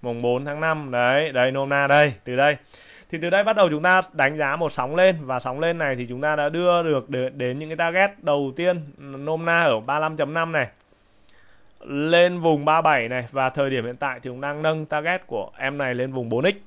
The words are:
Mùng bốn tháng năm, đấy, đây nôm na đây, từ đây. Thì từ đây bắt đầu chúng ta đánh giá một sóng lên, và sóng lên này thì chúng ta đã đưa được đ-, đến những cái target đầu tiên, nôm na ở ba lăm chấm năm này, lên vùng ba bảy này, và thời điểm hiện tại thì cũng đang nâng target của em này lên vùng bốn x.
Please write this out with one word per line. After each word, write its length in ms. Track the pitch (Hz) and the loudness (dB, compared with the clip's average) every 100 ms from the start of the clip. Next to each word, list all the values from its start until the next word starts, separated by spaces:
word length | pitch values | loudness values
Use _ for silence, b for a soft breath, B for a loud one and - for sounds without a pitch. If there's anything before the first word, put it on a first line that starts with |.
Mùng 200 | 123 117 | -6 -2
bốn 240 | 120 123 143 | 0 0 -2
tháng 160 | 147 | -2
năm, 300 | 160 156 143 | 0 -2 -2
đấy, 400 | 123 123 139 156 | 2 4 4 2
đây 200 | 131 127 | 2 2
nôm 180 | 135 139 | 2 0
na 180 | 143 139 | 0 4
đây, 260 | 143 147 107 | 6 4 2
từ 120 | - 123 | -6 2
đây. 220 | 143 143 B B B B B | 2 2 B B B B B
Thì 60 | 170 | -6
từ 80 | 170 | 0
đây 140 | 185 | 2
bắt 120 | 208 214 | 2 4
đầu 140 | 185 | 2
chúng 140 | 151 | 4
ta 180 | 175 185 180 | 4 4 2
đánh 240 | 156 139 151 | 0 0 2
giá 180 | 143 151 | -2 -2
một 160 | 160 | -2
sóng 240 | - 131 160 | -2 -4 4
lên, 220 | 190 170 | 4 2
và 180 | 135 127 | -4 -4
sóng 200 | 131 131 | -4 -4
lên 180 | 165 170 | -4 -2
này 180 | 151 127 | -2 -2
thì 100 | 123 | -6
chúng 120 | 123 | -4
ta 140 | 151 151 | -2 0
đã 140 | 147 | 0
đưa 340 | 160 180 175 | 0 2 2
được 260 | 165 143 - | 2 0 -2
đ-, 200 | 131 127 139 | -4 -4 -4
đến 220 | 127 131 | -6 -4
những 100 | 156 | -8
cái 60 | 160 | -4
target 480 | 170 175 196 202 | -2 2 0 0
đầu 300 | 156 143 139 131 | -2 0 -2 -2
tiên, 260 | 175 175 147 - | -2 -2 -6 -18
nôm 480 | 139 135 143 160 170 | -16 -12 -6 -4 0
na 160 | 170 | 2
ở 180 | 165 113 | 4 2
ba 200 | 113 147 | 0 -2
lăm 180 | 156 156 | -2 -4
chấm 160 | 143 | -4
năm 180 | 160 165 | -2 -2
này, 160 | 160 123 _ _ _ b b b b b b b b - | -2 -4 _ _ _ b b b b b b b b -10
lên 540 | 143 151 170 175 180 | -4 2 6 6 4
vùng 260 | 165 151 143 | 2 2 2
ba 160 | 160 | 2
bảy 280 | 160 143 117 | 4 2 0
này, 160 | 127 120 | -6 -6
và 180 | 135 131 | -2 -2
thời 200 | 147 139 | 0 -2
điểm 160 | 135 113 | -2 -6
hiện 100 | 123 | -6
tại 240 | 139 127 | -6 -6
thì 60 | 127 | -10
cũng 120 | 127 | -8
đang 200 | 139 147 | -8 -2
nâng 240 | 156 160 156 | -2 -2 -4
target 420 | 151 156 185 - | -4 -2 -6 -4
của 240 | 117 - - | -8 -8 -6
em 200 | 135 143 | -6 -4
này 180 | 135 123 | -4 -2
lên 160 | 127 | -4
vùng 180 | 131 117 | -4 -4
bốn 160 | 117 170 | 0 0
x. 100 | 202 | -2